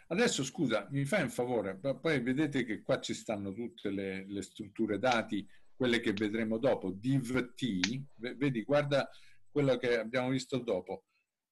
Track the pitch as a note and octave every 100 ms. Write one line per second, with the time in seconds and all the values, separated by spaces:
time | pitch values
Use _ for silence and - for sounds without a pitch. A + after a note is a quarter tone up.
0 | - F3 A#3 - C#3 - C#3 G#2+ G2+ C#3
1 | C#3 G#3 C#3 - B2 B2 F#2+ F#2+ C#3 C3
2 | E3 D3 A#2+ C3 D#3 C#3+ A2+ G2+ - B2+
3 | - A2 - G#2 G2+ F#2+ A#2+ - G#2 G2
4 | G2 F#2+ F#2+ G2+ F#2+ - G#2+ - A2 G2+
5 | B2 A#2+ G#2+ G2+ F#2+ - - - B2+ A#2+
6 | A2+ G2 G#2+ A2 A2+ A2+ C3 A2+ F#2+ F#2+
7 | A#2 C3+ A2+ B2+ B2 - B2+ F#2+ F2+ C3
8 | C#3 - A#2 A#2+ C#3+ A#2+ G2+ C#3+ C#3+ C#3
9 | - - - - - D3 C#3 B2 B2 A#2+
10 | A2 B2+ B2+ C3 B2+ C3 A#2 F#2+ F2+ F#2+
11 | _ _ _ _ _